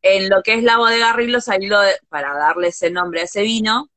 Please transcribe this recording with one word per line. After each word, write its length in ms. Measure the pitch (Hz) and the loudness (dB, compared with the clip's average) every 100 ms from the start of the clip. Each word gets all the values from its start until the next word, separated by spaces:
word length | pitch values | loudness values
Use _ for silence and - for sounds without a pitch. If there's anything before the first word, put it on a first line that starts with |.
En 260 | 190 196 190 | 2 2 2
lo 140 | 196 | 2
que 100 | 202 | 2
es 100 | 226 | 0
la 140 | 233 233 | 2 4
bodega 360 | 226 226 233 | 2 2 0
Riglos, 360 | 233 240 240 233 | 0 0 -2 -2
ahí 160 | 190 196 | -4 0
lo 160 | 208 | 2
de, 140 | 196 - _ | 4 0 _
para 240 | 151 143 143 | -8 -6 -2
darle 320 | 151 165 175 | 0 0 -2
ese 240 | 175 170 | -2 -4
nombre 300 | 180 180 170 | -2 -4 -6
a 20 | |
ese 180 | 175 208 | -6 -4
vino 480 | 208 226 220 233 302 | -2 -2 -2 -4 -6